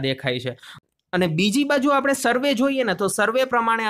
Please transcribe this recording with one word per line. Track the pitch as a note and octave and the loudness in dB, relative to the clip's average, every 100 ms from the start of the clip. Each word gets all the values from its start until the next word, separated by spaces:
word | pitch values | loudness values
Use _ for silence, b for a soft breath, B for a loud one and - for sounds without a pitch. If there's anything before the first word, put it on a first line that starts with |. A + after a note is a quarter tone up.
| C3+ | -2
દેખાય | C3 C3+ B2 B2 | -2 -4 -4 -6
છે. | A#2 B B _ _ _ | -10 B B _ _ _
અને | F3+ F3+ D#3 | -2 0 2
બીજી | G#3 A#3 C#4+ | 2 2 2
બાજુ | C#4+ C#4 C#4 | 2 2 2
આપણે | C#4 C4+ | 0 0
સર્વે | A#3+ A#3+ C#4+ A#3 | 0 2 0 2
જોઈએ | C4+ C4+ A#3 | 0 0 -2
ને | F3+ | 0
તો | G3 - | -2 0
સર્વે | G#3+ B3 C4 | 0 0 0
પ્રમાણે | A#3+ A3+ A3+ | 0 0 0